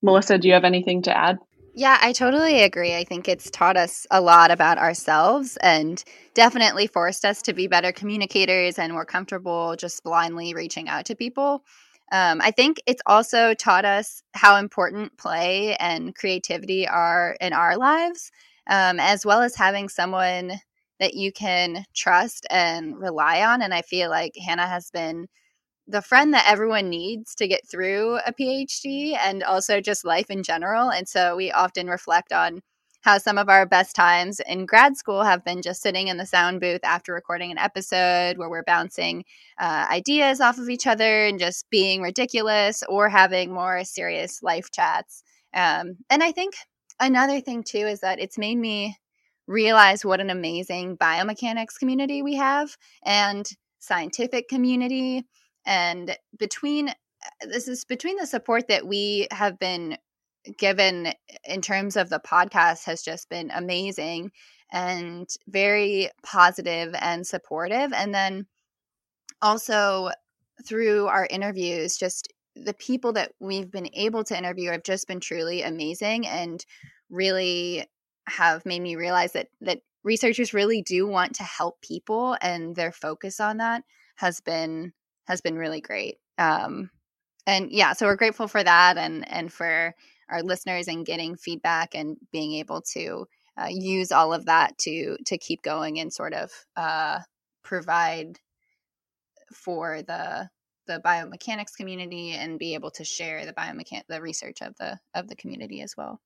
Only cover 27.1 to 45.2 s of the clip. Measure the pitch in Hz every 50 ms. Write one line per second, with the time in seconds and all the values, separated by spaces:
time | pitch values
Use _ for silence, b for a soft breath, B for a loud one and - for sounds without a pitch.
27.1 | 226 220 220 - - - 226 190 190 - - _ - 175 185 185 196 202 214 226
28.1 | 233 240 - 226 233 _ 277 254 262 269 269 277 - - - 277 277 277 285 302
29.1 | 311 247 - 196 196 196 185 - 190 190 185 - 208 202 - 208 208 - - 180
30.1 | 165 175 202 _ 196 196 185 - 170 165 165 185 208 226 240 254 226 180 185 -
31.1 | - 202 180 175 175 180 190 180 - - 180 180 _ 190 180 180 175 180 - -
32.1 | 165 175 180 _ - 175 170 170 170 180 _ _ _ _ _ _ _ _ _ 226
33.1 | 208 202 202 - 208 202 202 196 196 196 190 180 190 180 190 - - - 175 175
34.1 | 175 175 175 185 202 - - - 175 185 185 180 - 220 254 285 277 - - -
35.1 | 202 196 208 214 185 175 - - 180 180 175 170 185 - - 214 185 185 190 190
36.1 | 185 175 185 190 - 185 175 175 185 185 175 180 175 180 - - 165 175 _ -
37.1 | 180 175 - - 170 175 175 175 175 - - 208 _ 196 190 - - 185 185 180
38.1 | 180 175 180 175 180 180 175 165 170 165 165 - 175 170 170 185 - - 170 170
39.1 | 170 175 175 b b b b b b b 185 170 156 151 - - - 180 185 277
40.1 | 285 294 294 277 269 262 285 240 240 247 247 240 247 247 - 262 226 214 220 220
41.1 | 214 214 214 208 202 190 175 175 180 - - _ - 202 190 190 190 190 185 180
42.1 | 190 - 254 - - 240 220 214 214 214 202 202 214 - - - 196 202 208 214
43.1 | 202 202 190 185 185 185 185 180 185 185 175 185 185 180 190 190 - - 175 175
44.1 | 170 165 165 180 - - - 180 170 165 - - - - 180 160 160 165 - _
45.1 | - -